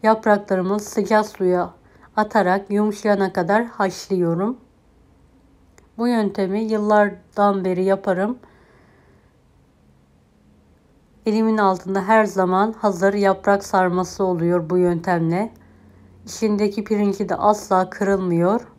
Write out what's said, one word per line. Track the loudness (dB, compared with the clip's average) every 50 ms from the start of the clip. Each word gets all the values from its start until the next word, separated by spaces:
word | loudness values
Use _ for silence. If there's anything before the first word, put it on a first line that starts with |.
| 4
Yapraklarımı | 2 2 2 4 2 2 2 2 -2 -2 -2 -2 -2 -4 -4
sıcak | -6 -6 -4 -4 -2 2 2 0 0
suya | 0 -6 -2 0 0 2 0 -2 -4 -8 _ _ _ _ _ -20 -8 _
atarak | -2 -2 0 2 2 2 2 0 0 -2 -4
yumuşayana | -2 0 0 0 -2 -2 0 0 0 2 0 -2 -2
kadar | -4 -2 0 0 0 0
haşlıyorum. | -2 -4 -4 -4 -4 -4 -8 -8 -6 -2 -2 0 0 0 -2 -2 -4 -6 -8 -14 _ _ _ _ _ _ _ _ _ _ _ _ _ _ _ _ _ _ _ _ _ _ -20 _ _ _
Bu | -4 -2
yöntemi | -2 0 0 -2 -2 -2 -4 -4 -2 -2 -4
yıllardan | -2 -2 -2 -2 0 2 4 4 4 2 0 -10 -20 _ _ 0 2 2 2 0 -2
beri | -2 -2 0 0
yaparım. | 0 0 0 0 -2 -2 -2 -2 -4 -6 -8 -14 _ _ _ _ _ _ _ _ _ _ _ _ _ _ _ _ _ _ _ _ _ _ _ _ _ _ _ _ _ _ _ _ _ _ _ _ _ _ _ _ _ _ _ _ _ _ _ _ _ _ _ _ _ _ _ _
Elimin | -2 0 0 0 0 2
altında | 2 2 2 0 0 -4 -4 -4 -4 0
her | 4 4 4 4
zaman | 2 0 0 0 2 2 2 0 0 -2
hazır | -2 -2 -2 0 2 0 0 2
yaprak | 2 2 2 0 2 2 0 0 0 0
sarması | -2 0 0 2 2 0 -2 -4 -4 -4 -4 -2
oluyor | -2 0 0 0 0 0 0 -2 0
bu | 0
yöntemle. | 2 2 2 0 -2 -2 -2 0 0 0 0 0 -2 -4 -6 -8 -18 -20 _ _ _ _ -20 _ _ -20 -20 _ -20 -20
İçindeki | -18 -8 -4 -2 0 0 0 0 0 -2 -4 -4
pirinci | -2 0 0 2 0 0 -2 -4 -4
de | -4
asla | 0 2 2 2 2 0 0 0 0 0 -2
kırılmıyor. | -4 -4 -2 0 0 0 0 0 0 2 2 2 0 -2 -4 -10 -20